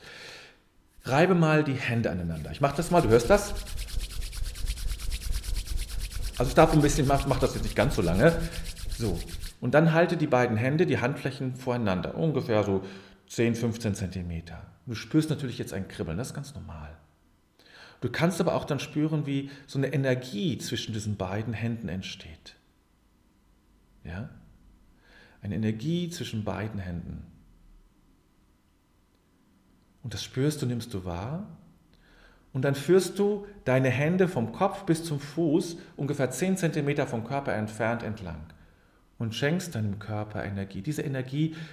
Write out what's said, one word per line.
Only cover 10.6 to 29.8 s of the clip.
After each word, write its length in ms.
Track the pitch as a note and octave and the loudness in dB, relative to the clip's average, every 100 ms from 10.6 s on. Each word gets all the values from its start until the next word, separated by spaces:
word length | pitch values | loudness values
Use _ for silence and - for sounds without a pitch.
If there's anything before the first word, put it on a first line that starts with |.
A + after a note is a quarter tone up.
| C3 D3+ E3 | 2 4 4
die 140 | A#2 | 2
Handflächen 560 | A#2+ D3+ C#3 B2+ C3 B2+ | 0 0 -4 -4 -6 -4
voreinander, 600 | B2+ A#2+ G#2+ F2+ D#2+ - | -2 0 0 0 -2 0
ungefähr 480 | E3 C3 A#2 G#2+ | 0 2 2 2
so 200 | G2+ F#2+ - - - - - | 4 0 -2 -10 -18 -20 -6
zehn, 280 | - A#2 A2 | 0 2 2
fünfzehn 380 | A#2+ G#2+ A2 | -2 -2 -2
Zentimeter. 680 | G2+ F#2 F#2 F2 E2 - - - - - | -2 -4 -4 -6 -6 -8 -14 -18 -16 -10
Du 100 | A2 | -10
spürst 340 | - D#3 D#3 | 0 2 2
natürlich 280 | C3+ B2+ A2 | -2 -4 -6
jetzt 160 | A2+ | -6
ein 140 | F#2+ F#2+ | -6 -6
Kribbeln, 300 | - D#2+ D#2+ | -6 -4 -4
das 120 | C3+ | -6
ist 40 | |
ganz 220 | - C#3 - | -8 -12 -12
normal. 400 | F2 D#2+ D2+ D#2 _ _ _ _ _ _ - - - - | -12 -12 -14 -16 _ _ _ _ _ _ -20 -20 -20 -6
Du 100 | B2 | -4
kannst 300 | - E3+ F#3 | 2 2 2
aber 160 | F3 C3 | 2 0
auch 80 | |
dann 160 | - C3+ | 0 -4
spüren, 460 | - D#3 D3+ D3+ C#3 | -2 0 0 0 0
wie 240 | C#3 C#3 - - | -4 -4 -10 -6
so 100 | C#3 | -2
eine 160 | C#3 | 0
Energie 640 | C#3 C3+ B2+ - G3+ F#3+ A2 | 2 2 0 -2 -4 -2 -2
zwischen 360 | - A#2 - | -4 -4 -4
diesen 240 | G#2+ G#2+ G2+ | -4 -4 -2
beiden 360 | F2+ G#2 A2+ | -2 -2 -2
Händen 360 | G#2+ A#2 A2+ F#2+ | -2 -2 -4 -4
entsteht. 640 | F#2 - - D#2+ D#2 - - _ _ _ _ _ _ _ _ _ _ _ _ _ _ - | -6 -8 -12 -14 -18 -20 -20 _ _ _ _ _ _ _ _ _ _ _ _ _ _ -12
Ja? 240 | F2+ C#3 - - - - - _ _ _ - - _ | -10 -10 -14 -20 -20 -20 -20 _ _ _ -20 -20 _
Eine 140 | G2+ G2 | -6 -2
Energie 540 | G#2+ A2 D3+ F3 E3+ | 0 0 -2 -2 -2
zwischen 360 | E3+ A#2+ A2 G2+ | -6 -6 -4 -4
beiden 340 | F#2 A2 G#2+ | -4 -4 -6
Händen. 460 | F2+ F2 E2 D2+ - - - _ - - _ _ _ _ _ _ _ _ _ _ _ _ _ _ _ _ _ _ _ _ | -6 -8 -8 -12 -14 -20 -20 _ -20 -20 _ _ _ _ _ _ _ _ _ _ _ _ _ _ _ _ _ _ _ _